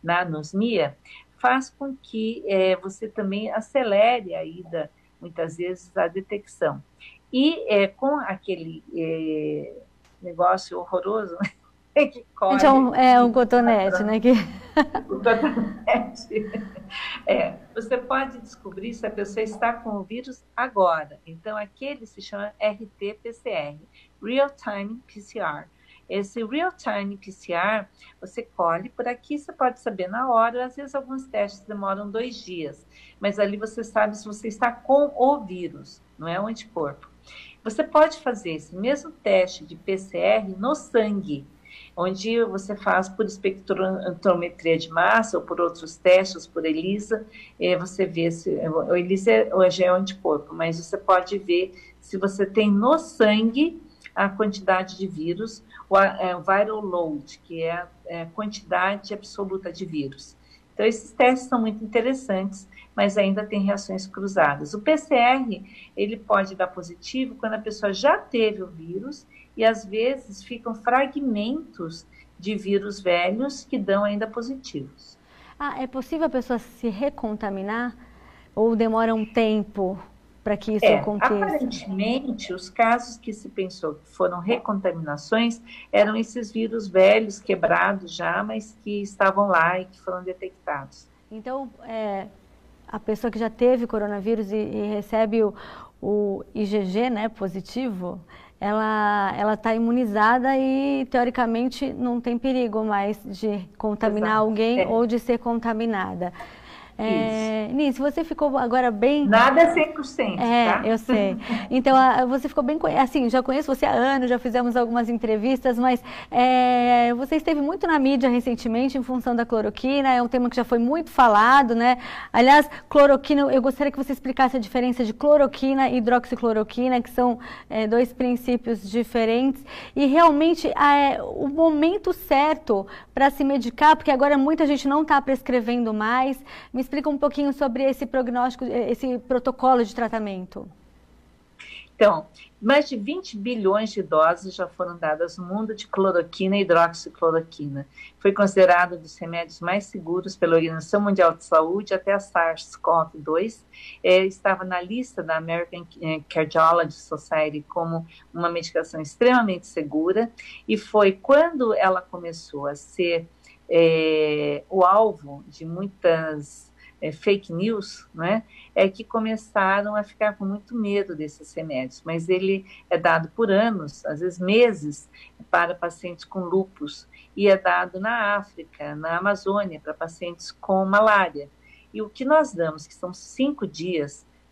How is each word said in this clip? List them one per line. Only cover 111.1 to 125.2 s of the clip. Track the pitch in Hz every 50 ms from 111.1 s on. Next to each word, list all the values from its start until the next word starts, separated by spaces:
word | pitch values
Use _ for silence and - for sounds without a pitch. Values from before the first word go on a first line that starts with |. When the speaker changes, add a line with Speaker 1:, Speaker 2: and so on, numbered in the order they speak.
| 254 214 202 190 190 - - - 226 220 196 -
Speaker 2:
Então, | - 262 254 277 262
a, | 262 262 262 226 - 254
você | 240 262 269 247
ficou | 285 - 311
bem | 262 254 302 330
conhe-, | - 320 - -
assim, | 269 240 - 302 254 233
já | 226 254
conheço | 247 262 262 285 302 285 269
você | 254 -
há | -
anos, | - - 240 262 277 269 254 247
já | 247 240
fizemos | 240 254 220 247 247 240 233
algumas | 247 240 226 233 240 233 214
entrevistas, | 240 226 - 220 220 214 202 254 269 254 - 262 247 233
mas, | 247 254 247 240 - - - - - -
é, | - 240 247 254 254 254 254 247 247 247 247 247 247 240 240 240 240
você | 240 277 269 320
esteve | 311 302 330 330 294
muito | 277 294 359 381 -
na | 349 320 294
mídia | 262 269 277 254 262 254
recentemente | 240 247 240 254 233 226 - 240 220 233 254 269 254 269
em |
função | 247 - 254 254 233 254 240
da | 233 233
cloroquina, | 233 240 220 214 208 208 - - 262 277 285 269 262
é | 254 247
um | 240 240
tema | 262 254 247 240
que | -
já | 254
foi | 233 - 240 233
muito | 233 240 294 339 330 -
falado, | - - 254 233 208 208 220 240 262 277 277 226 233
né? | 226 233 247 247 247 - - - - - -
Aliás, | - 233 240 262 277 302 294 - - - -
cloroquina, | - - 285 285 285 277 262 269 - 302 277 285 277
eu | 254 269
gostaria | 233 277 262 - 294 285
que | 277
você | 277 262 -
explicasse | 269 - - 254 269 - 269 254 262 262
a |
diferença | 208 196 - 254 240 254 233 -
de | 247 214 220
cloroquina | -